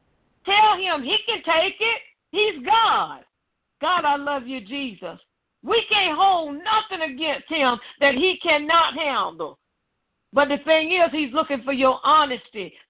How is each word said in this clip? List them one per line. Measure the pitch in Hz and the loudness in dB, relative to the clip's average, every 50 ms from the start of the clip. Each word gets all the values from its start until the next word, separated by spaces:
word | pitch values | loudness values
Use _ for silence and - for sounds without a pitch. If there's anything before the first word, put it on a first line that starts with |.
| _ _ _ _ _ _ _ _ - | _ _ _ _ _ _ _ _ -4
Tell | 370 392 415 427 427 403 | 0 2 4 4 4 4
him | 359 381 359 320 294 233 | 0 -2 -4 -4 -4 -4
he | 277 415 - - | -4 -4 -4 -4
can | 466 440 320 - | -6 -8 -6 -2
take | 320 330 320 349 381 - - | -2 0 0 0 -2 -2 -4
it. | 427 466 453 - - - _ _ _ _ | -2 -2 -2 -4 -8 -16 _ _ _ _
He's | - 392 415 427 330 277 240 | -2 -2 0 0 -2 -4 -2
God. | 370 440 453 453 381 269 208 170 147 143 131 - _ _ _ _ _ _ _ _ _ _ - | 2 2 4 4 4 2 2 0 -2 -6 -14 -20 _ _ _ _ _ _ _ _ _ _ -6
God, | 285 320 359 349 311 | -2 0 0 2 2
I | 294 285 | 0 0
love | 285 285 285 285 269 233 | 0 -2 -4 -4 -4 -6
you, | 247 269 254 | -8 -10 -10
Jesus. | 196 190 277 277 277 240 196 - 185 170 - - _ _ _ _ _ _ _ _ | -10 -10 -10 -8 -8 -8 -10 -12 -14 -14 -14 -14 _ _ _ _ _ _ _ _
We | - 269 440 466 415 - | -4 0 0 0 0 2
can't | 427 415 381 339 302 | 0 0 0 0 2
hold | 320 392 392 370 339 320 285 285 294 359 | 2 4 4 4 2 0 -4 -8 -8 -4
nothing | 427 440 440 - - 381 339 320 | 0 0 0 0 -2 -6 -6 -6
against | 302 254 254 320 311 269 - - - | -6 -6 -6 -4 -4 -4 -6 -6 -6
him | 320 311 269 247 240 214 - - - - | -2 0 0 0 0 -2 -6 -12 -6 0
that | 285 277 254 | 0 2 2
he | 254 349 381 359 | 2 0 0 0
cannot | - - 339 302 294 294 302 330 339 320 269 240 | 0 0 0 0 0 0 2 2 4 2 2 0
handle. | 302 320 285 254 214 185 170 170 165 160 139 135 _ _ _ _ _ _ _ _ _ _ _ _ _ _ _ - | -4 -4 -2 -2 -2 -2 -4 -6 -8 -10 -10 -12 _ _ _ _ _ _ _ _ _ _ _ _ _ _ _ 2
But | 269 294 269 | 2 2 2
the | 285 285 | 0 -2
thing | 285 311 320 320 311 320 | 0 2 2 2 2 2
is, | 370 359 330 269 | 2 2 2 2
he's | 254 311 294 233 233 | 0 -2 -4 -2 -2
looking | 311 302 - 277 240 233 | -2 -2 -2 -2 -6 -4
for | 269 277 | -4 -2
your | 254 269 262 254 - - | 2 2 2 2 2 2
honesty | 269 302 311 294 269 247 202 - - - 214 180 160 - - _ | 4 4 4 4 2 -2 -8 -12 -14 -12 -12 -12 -12 -14 -20 _